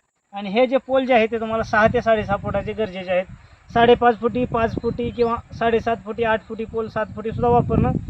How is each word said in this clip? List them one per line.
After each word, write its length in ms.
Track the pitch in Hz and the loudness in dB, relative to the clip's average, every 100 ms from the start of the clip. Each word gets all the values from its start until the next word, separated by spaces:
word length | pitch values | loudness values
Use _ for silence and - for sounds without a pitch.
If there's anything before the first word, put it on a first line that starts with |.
| _ _ _ | _ _ _
आणि 160 | 202 202 | -12 -4
हे 160 | 214 254 | 0 2
जे 100 | 262 | 0
पोल 280 | - 269 | 0 0
जे 100 | 254 | 4
आहे 120 | 247 220 | 2 2
ते 140 | 226 | -2
तुम्हाला 220 | 220 226 | -4 -4
सहा 240 | 214 220 220 | -2 2 2
ते 160 | 240 | 2
साडेसहा 340 | 226 220 196 202 | 2 0 0 -4
फुटाचे 360 | 202 202 196 | -2 -4 -4
गरजेचे 380 | 208 208 185 180 | -4 -6 -6 -4
आहेत. 140 | 185 190 - - - - | -2 -2 -10 -20 -20 -4
साडेपाच 480 | 233 233 240 240 208 | 4 6 6 4 2
फुटी, 240 | 233 247 | 0 -2
पाच 300 | 247 233 226 - | -2 0 -2 -2
फुटी 260 | 233 226 240 | -4 -4 -4
किंवा 260 | 208 233 233 - | -2 -2 -2 -8
साडेसात 440 | - 233 226 226 226 | -2 0 0 0 -4
फुटी, 200 | 196 220 | -4 -4
आठ 180 | 226 220 - | 0 -2 -4
फुटी 160 | 220 | -10
पोल, 240 | 220 226 220 | -6 -6 -4
सात 180 | 220 208 214 | -4 -6 -6
फुटीसुद्धा 320 | 214 - 240 | -8 0 2
वापरणं 440 | 240 - 226 240 254 - | 4 4 2 2 0 -6